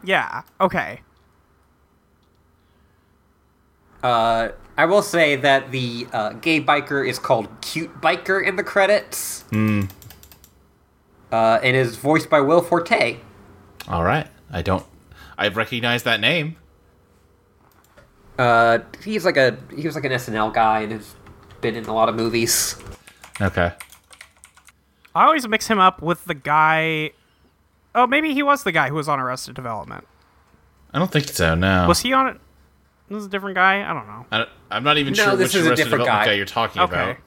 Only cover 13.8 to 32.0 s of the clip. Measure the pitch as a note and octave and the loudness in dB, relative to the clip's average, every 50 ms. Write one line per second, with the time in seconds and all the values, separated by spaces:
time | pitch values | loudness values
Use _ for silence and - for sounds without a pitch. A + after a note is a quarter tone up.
13.8 | - - F#2 E2+ E2+ F#2 A#2+ D#3 - - - - _ - - F2+ E2 G2 F#2 D#2+ | -12 -6 -4 0 0 2 0 0 -2 -6 -14 -20 _ -10 -8 -6 -2 -2 -2 -4
14.8 | - - - - _ _ - - - - - - F#2+ G#2 F2+ A2 A2 - B2+ A#2+ | -4 -10 -20 -20 _ _ -20 -20 -20 -18 -6 -2 -2 -2 0 -2 -4 -2 -4 -4
15.8 | A2 A#2+ A#2+ A#2+ - B2 A#2 G#2+ G#2+ A#2+ E3 F3 D3 D#3 D#3+ - - _ _ _ | -2 -2 -2 0 0 0 0 2 2 0 0 0 -2 -4 -8 -12 -20 _ _ _
16.8 | _ _ _ _ _ _ _ _ _ _ _ _ _ _ _ _ _ _ _ _ | _ _ _ _ _ _ _ _ _ _ _ _ _ _ _ _ _ _ _ _
17.8 | _ _ _ - - _ _ _ _ - - - B2+ A#2+ A#2+ A#2 A#2 A#2 A#2 A2+ | _ _ _ -20 -20 _ _ _ _ -14 -4 0 2 4 6 6 6 6 4 2
18.8 | - - - - - G#3 G#3+ G#3 E3 F#3 D#3 C#3 C3 B2 A2+ C3+ - - - - | 0 -6 -20 -14 -10 -6 -6 -2 -2 0 2 4 2 2 2 -2 -14 -16 -12 -8
19.8 | D3 E3 - D#3 C3+ C3 C3 B2 - - G#2+ A2 A2 A2 A2 A#2+ A2+ A2 A2 A2 | -8 -6 -6 -4 -4 -4 -4 -4 -4 -4 -2 -2 -2 0 2 2 2 4 2 0
20.8 | G#2+ G#2 A2+ G#2+ G#2 - - - - - - - - - - - - A#2 A2 A#2 | -2 -4 -8 -10 -12 -16 -20 -20 -20 -20 -20 -20 -20 -20 -14 -6 -6 -4 -4 -4
21.8 | A2 A2 A2 A2+ A2 A2+ A2 A2+ A2+ A2+ A2 A#2 A2+ A#2 - - - - - - | -8 -4 0 2 2 2 2 0 -2 0 0 0 0 0 0 -2 -2 -4 -6 -12
22.8 | - - - - _ - - _ - - _ - G#2 F#2 - - F2 F2 - - | -16 -20 -20 -20 _ -20 -20 _ -20 -20 _ -2 -2 -2 2 0 0 0 -2 -8
23.8 | - _ - - _ _ - _ - _ _ _ - - _ - _ - _ _ | -20 _ -20 -20 _ _ -20 _ -20 _ _ _ -20 -20 _ -20 _ -20 _ _
24.8 | _ _ _ _ _ _ _ E3 G#3 C#4+ D#4+ D#4 B3 A3 A3 G#3+ - - A3 G3+ | _ _ _ _ _ _ _ 2 4 4 4 2 0 -2 -4 -4 0 0 2 4
25.8 | F#3 F#3 F#3 - D3+ D#3+ F3 - - F3+ E3 C#3 _ C#3+ D3 D#3 D#3 D#3 D#3+ D#3+ | 4 4 2 0 -4 -4 -4 -4 -4 -10 -10 -8 _ 0 2 4 4 4 2 2
26.8 | D#3+ D#3+ D#3+ D#3 D#3 D#3 - _ _ _ _ _ _ _ _ _ _ _ _ _ | 0 -2 -2 -4 -4 -6 -10 _ _ _ _ _ _ _ _ _ _ _ _ _
27.8 | _ _ _ A#3 B3 A#3+ C4 D4 D#4 D#4+ C#4 C4+ D4 C#4+ C#4+ C#4 - G3 E3 D#3+ | _ _ _ 0 2 2 2 0 0 0 -2 0 2 2 0 0 0 -2 0 0
28.8 | C#3+ B2+ C#3+ D#3 C#3+ D#3 D3 C#3 B2+ B2 B2+ C3 - - A#2+ C3+ C3 A#2 A2+ G#2 | 0 0 -2 -4 -2 -2 -2 -2 -2 -4 -6 -8 -10 -14 -14 -12 -10 -8 -10 -10
29.8 | - - - - - _ _ _ _ _ _ _ _ _ _ _ _ _ _ _ | -10 -12 -16 -18 -18 _ _ _ _ _ _ _ _ _ _ _ _ _ _ _
30.8 | _ _ - C#3 F3+ F#3 - D#3 C3+ - - - F2 D#2+ D#2+ E2+ F#2 F#2+ F#2+ F#2 | _ _ -2 -2 -2 0 0 -2 -2 -2 -2 0 2 2 2 2 4 4 4 4
31.8 | F2+ E2+ - - | 4 4 2 2